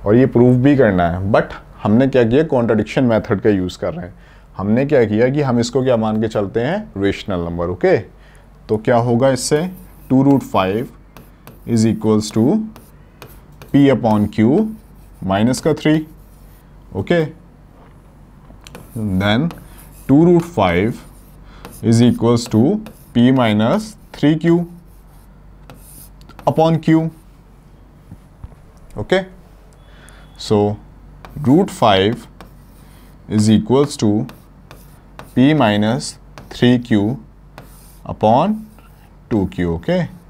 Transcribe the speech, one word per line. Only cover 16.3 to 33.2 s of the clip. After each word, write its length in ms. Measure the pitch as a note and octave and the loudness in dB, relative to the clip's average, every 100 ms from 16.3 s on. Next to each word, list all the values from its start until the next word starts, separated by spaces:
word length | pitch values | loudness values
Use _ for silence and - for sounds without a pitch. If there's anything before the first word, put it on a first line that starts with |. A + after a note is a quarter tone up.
| - - - - - - F#2 | -20 -20 -20 -20 -20 -12 -10
ओके? 300 | - F3 D#3 - - - - - - - - - - - - - - - - A#2 G#2+ F#2+ | -2 -2 -2 -8 -20 -20 -20 -20 -20 -20 -20 -20 -20 -20 -20 -20 -20 -20 -16 -8 -4 -2
Then 300 | G2+ A2 E3+ - - - - - - | 0 0 -2 -8 -20 -20 -20 -18 0
टू 160 | C#3 F3 | 4 6
root 220 | E3+ E3+ - | 4 0 -2
five 440 | F#2 F2 G#2+ - - - - - - - - - | 0 2 -2 -6 -18 -20 -20 -20 -20 -20 -20 -6
is 180 | A2+ A#2 | 0 4
equals 460 | A#2+ - A#2 A#2+ - G#2+ | 4 2 0 0 0 0
to 60 | C3 G#3+ - - - | 2 0 -8 -20 -6
P 180 | A#2+ A#2+ C3+ | 0 2 2
minus 480 | A#2 G#2 A2+ G3 G#3+ - - | 0 0 0 -2 -6 -18 -20
three 240 | - D3 D#3+ E3+ | -2 -2 0 0
Q। 120 | E3+ E3+ - - - - - - - - - - - - - - - - - - | 0 -2 -14 -20 -20 -20 -20 -20 -20 -20 -20 -20 -20 -20 -20 -20 -20 -20 -6 -4
upon 340 | C3+ D#3+ D#3+ | 0 0 0
Q. 320 | D#3+ D#3+ D#3+ - - - - - - - - - - - - - - - - - - - | 0 0 0 -10 -20 -20 -20 -20 -20 -20 -20 -20 -20 -20 -20 -20 -20 -20 -20 -20 -18 -14
Okay? 300 | G#2 F#3+ F#3+ - - - - - - - - - - - | -4 -4 -4 -18 -20 -20 -20 -20 -20 -20 -20 -20 -20 -18
So, 420 | - G#2+ G#2 G#2+ - - - - - - | -2 0 0 -2 -14 -20 -20 -20 -18 -6
root 300 | F#2 D3+ G3+ | 2 2 2
five 580 | - A#2 F#2+ G2 A2+ - - - - - - - - - - | 0 2 4 2 -2 -12 -20 -20 -20 -20 -20 -20 -20 -20 -20